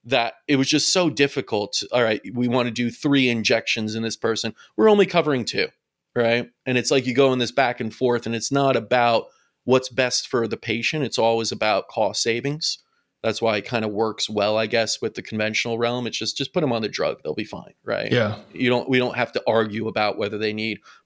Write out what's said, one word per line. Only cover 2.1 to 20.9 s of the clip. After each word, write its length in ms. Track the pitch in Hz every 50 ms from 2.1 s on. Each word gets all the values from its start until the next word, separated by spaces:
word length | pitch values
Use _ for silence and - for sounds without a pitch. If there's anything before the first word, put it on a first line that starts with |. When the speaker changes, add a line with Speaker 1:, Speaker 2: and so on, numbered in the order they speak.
| 110 107 - 98 123
Speaker 1:
we 140 | 123 123
wanna 240 | 120 120 131 120 120
do 180 | 113 120 120 117
three 400 | 117 - - 147 143 139 131 123
injections 640 | 120 113 104 - 120 113 - - - 117 110 107 107
in 80 | 113
this 140 | 113 113 -
person. 400 | - - 117 110 - - 113 - - - - _
We're 140 | - 214 220
only 160 | 208 202 190
covering 400 | - - 175 151 151 139 123 110
two, 220 | - - - - - - _ _ _ _ _ _ _ -
right? 340 | 123 117 113 117 120 117 - _ _ -
And 100 | 131 123
it's 140 | 123 120 -
like 160 | 180 135 120
you 80 | 127 120
go 180 | 139 139 135 127
in 40 |
this 140 | 131 120 -
back 280 | - 139 131 123 123 -
and 140 | 120 107 -
forth, 320 | - 131 123 120 117 -
and 80 | 117 117
it's 180 | 117 - -
not 240 | 135 139 139 135 131
about 520 | 117 110 - 127 123 120 117 117 107 - - _ _ _ _ _ _ -
what's 260 | 120 127 131 127 -
best 380 | 117 135 127 123 - - -
for 200 | - - 120 117
the 100 | 107 113
patient. 460 | - - 113 110 117 113 - - 156 139
It's 160 | 117 - -
always 320 | 110 113 117 117 113 104
about 360 | - 101 110 107 101 98 -
cost 360 | - - 117 107 98 101 - -
savings. 560 | 117 113 120 120 143 147 156 - - - - _ _ _ _ _ _ _ _
That's 220 | - 113 107 - 117
why 140 | 113 107
it 80 | 104 101
kinda 220 | - 123 113 110
works 400 | 107 101 101 113 110 101 - -
well, 300 | - 107 104 101 107 107
I 80 | 110 110
guess, 380 | 107 120 113 113 107 - - 120
with 100 | 110 -
the 80 | 120
conventional 560 | - - 113 110 107 110 110 - - 120 117
realm. 300 | 113 120 120 120 123 123
It's 100 | 113 -
just, 180 | - 113 110 -
just 160 | - 139 -
put 120 | - 180 160
'em 100 | 131 117
on 80 | 113
the 80 | 110 104
drug. 320 | 95 - 87 78 - -
They'll 140 | - 78 78
be 80 | - 104
fine, 320 | - - 92 - - - _ -
right? 280 | - 110 101 107 110
Speaker 2:
Yeah. 280 | - 123 110 104 107 - - - -
Speaker 1:
You 140 | - 127 123
don't, 180 | 123 123 - 143
we 80 | 131
don't 180 | 127 123 123 -
have 160 | 123 117 - -
to 100 | - -
argue 420 | 120 110 113 110 107 101 110 107
about 300 | 110 95 110 107 104 90
whether 220 | - 107 104 107 104
they 120 | 110 107
need 280 | 107 107 110 110 104 - - -